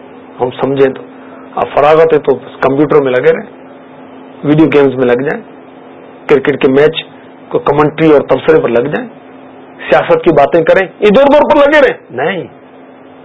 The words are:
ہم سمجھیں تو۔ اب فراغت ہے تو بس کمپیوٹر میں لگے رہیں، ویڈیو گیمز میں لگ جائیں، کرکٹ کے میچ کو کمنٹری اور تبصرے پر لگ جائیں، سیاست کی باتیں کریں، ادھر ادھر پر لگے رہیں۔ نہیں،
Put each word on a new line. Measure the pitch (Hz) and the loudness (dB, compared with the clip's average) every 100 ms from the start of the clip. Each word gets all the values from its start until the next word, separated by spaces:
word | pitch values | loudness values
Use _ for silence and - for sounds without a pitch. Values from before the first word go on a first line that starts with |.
| - - - - | -20 -20 -20 -8
ہم | 127 | -8
سمجھیں | - 131 139 135 | -4 -4 0 -2
تو۔ | - - - - - - - | -2 -16 -20 -20 -20 -12 -8
اب | - - | -4 0
فراغت | 147 160 165 | 2 2 2
ہے | 151 | 0
تو | 143 123 | 0 -4
بس | - - 131 | -8 -6 -4
کمپیوٹر | 139 147 151 | -2 0 0
میں | 135 | 0
لگے | 127 147 165 | 0 0 -2
رہیں، | - - - - - - - - - - | -8 -20 -20 -20 -20 -20 -20 -20 -20 -10
ویڈیو | 139 156 151 | -2 0 2
گیمز | 143 139 | 2 0
میں | 123 | 0
لگ | 123 120 143 | -2 -2 -4
جائیں، | - - - - - - - - - - | -8 -14 -20 -20 -20 -20 -20 -20 -18 -2
کرکٹ | 135 131 131 | 0 0 -2
کے | 139 | 0
میچ | 135 151 - - - - - - | 2 0 -2 -12 -20 -20 -20 -10
کو | 127 | -6
کمنٹری | 165 147 147 147 160 | -2 0 -2 0 2
اور | 143 | 2
تبصرے | - 131 - 156 | 2 -2 2 0
پر | 117 | 0
لگ | 117 139 | -2 -2
جائیں، | 208 254 - - - - - - - - | -6 -10 -18 -20 -20 -20 -20 -20 -18 -2
سیاست | 160 143 165 | -2 0 0
کی | 180 | 2
باتیں | 147 139 170 | 2 2 2
کریں، | 165 175 185 | 2 0 -2
ادھر | - 214 208 | -2 0 2
ادھر | 277 294 | 4 2
پر | 226 302 | 2 2
لگے | 285 302 | 2 4
رہیں۔ | 254 - - 120 156 | 2 -2 -12 -8 -8
نہیں، | 185 120 - - - - - - - | -8 -12 -20 -20 -20 -20 -20 -20 -20